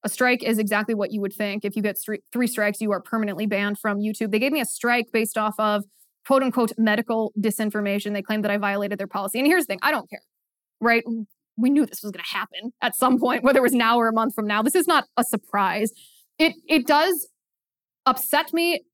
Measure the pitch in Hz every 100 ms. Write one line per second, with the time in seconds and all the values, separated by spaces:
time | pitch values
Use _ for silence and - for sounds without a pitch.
0 | 214 - 247 240 - 220 208 208 214 220
1 | 202 208 196 - 208 202 202 202 208 190
2 | - 208 _ 240 247 247 208 208 220 196
3 | - 226 208 180 214 202 202 208 220 202
4 | 214 208 220 214 262 294 233 - 240 240
5 | 233 226 220 - 214 208 214 208 202 _
6 | _ _ - 269 262 247 226 - 220 208
7 | 226 226 220 214 214 202 214 208 202 202
8 | 208 208 196 214 208 208 202 196 202 202
9 | 196 190 202 233 285 359 294 190 277 294
10 | - - _ _ _ _ _ _ 226 233
11 | 226 226 208 _ _ - 247 277 262 -
12 | 208 185 170 196 175 175 226 - 208 -
13 | 254 247 247 247 247 262 247 240 226 240
14 | 226 226 226 - 208 208 226 370 349 311
15 | - - 240 220 _ 202 190 196 214 -
16 | - _ _ _ 320 320 - 311 240 294
17 | 339 339 - _ _ _ _ _ _ _
18 | - 254 - 294 330 330 339 339 _